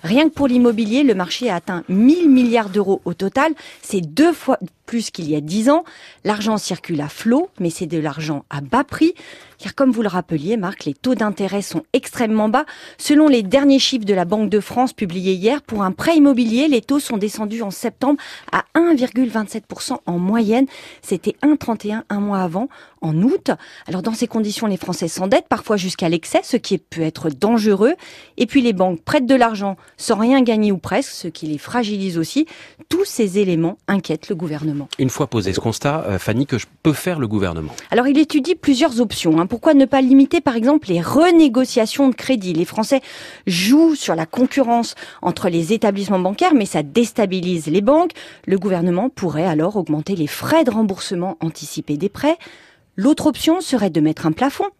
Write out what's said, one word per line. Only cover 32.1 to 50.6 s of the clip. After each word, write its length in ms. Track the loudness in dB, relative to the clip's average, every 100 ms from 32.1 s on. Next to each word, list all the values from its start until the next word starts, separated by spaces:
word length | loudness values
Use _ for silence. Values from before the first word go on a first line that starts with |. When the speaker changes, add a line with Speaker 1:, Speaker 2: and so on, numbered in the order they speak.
| -4
Speaker 1:
aussi. 260 | -2 -2 -4 -6 -20 _ -6
Tous 160 | -2 -2
ces 320 | 0 0 2
éléments 400 | 0 0 -2 -4 -4
inquiètent 400 | -4 -2 -8 -6
le 60 |
gouvernement. 400 | -8 -6 -6 -4 -6 -8 -2
Speaker 2:
Une 120 | -2
fois 180 | -2 -2
posé 240 | -2 -2
ce 80 | -2
constat, 440 | -4 -2 -2 -2 -4
euh, 100 | -4
Fanny, 280 | -2 -2 -2
que 120 | -4
je 80 | -6 _
peux 100 | -2
faire 280 | -2 -4 -4
le 80 | -2
gouvernement ? 440 | -2 -2 -4 -8 -12 -2
Speaker 1:
Alors 160 | 0 2
il 100 | 2
étudie 380 | 2 0 0 -2
plusieurs 440 | 0 2 2 0
options, 380 | -2 0 2 2
hein. 80 | 0
Pourquoi 200 | 0 4
ne 100 | 6
pas 160 | 6 4
limiter 400 | 6 6 6 2
par 160 | 0 0
exemple 320 | 2 2 2
les 120 | -2
renégociations 1080 | 2 4 6 6 6 4 0 0 0 2 2
de 60 |
crédit ? 400 | 2 -2 -2 -2
Les 100 | -2
Français 380 | -2 -4 0 -2 -2 -20 -20 -10 -4
jouent 480 | -2 4 6 6
sur 220 | 2 -2 -2
la 100 | -2
concurrence 720 | 0 0 2 2 2 0 -8 -20 -6
entre 260 | -6 -2 -2
les 240 | 0 0
établissements 460 | 0 0 0 -2 0
bancaires, 360 | 0 0 2
mais 120 | 2 2
ça 160 | -4
déstabilise 840 | 0 0 0 0 -2 -2 -2 -2 0
les 140 | 0
banques. 300 | 4 2 2 -4 -20 -14 -4
Le 120 | -2
gouvernement 520 | 0 0 0 0 -2
pourrait 360 | -4 -4 -2 0
alors 300 | 0 0 -2
augmenter 400 | -2 -4 -2 -4
les 100 | -4
frais 380 | -6 0 2